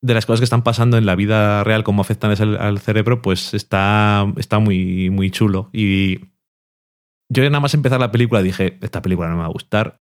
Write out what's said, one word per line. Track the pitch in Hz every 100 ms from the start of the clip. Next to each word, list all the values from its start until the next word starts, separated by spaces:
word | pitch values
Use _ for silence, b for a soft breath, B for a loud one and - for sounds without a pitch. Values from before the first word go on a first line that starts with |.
de | 127
las | 113 110
cosas | 113
que | 120
están | 117
pasando | 120 113 117 117
en | 104
la | 92
vida | 101 110 104 104
real, | 101 110
cómo | 107 101
afectan | 95 104 107
ese, | 104
al | 107 104 104 101
cerebro, | - 107 113 123
pues | 98 92 - 104
está, | - 98 98 107 104 104 101 -
está | - 107
muy, | 107 92 92 90 92
muy | 95 95
chulo. | - 107 95 95
Y | 107 101 98 95 92 - _ _ _ _ _ _ _ _ _ -
yo | 127
nada | 143 143
más | 143
empezar | 151 131 131
la | 117
película | 117 117 113
dije, | 92 92 92 -
"Esta | 113 95
película | 92 90 82
no | 85
me |
va | 82
a |
gustar | 82 - 104 110 - _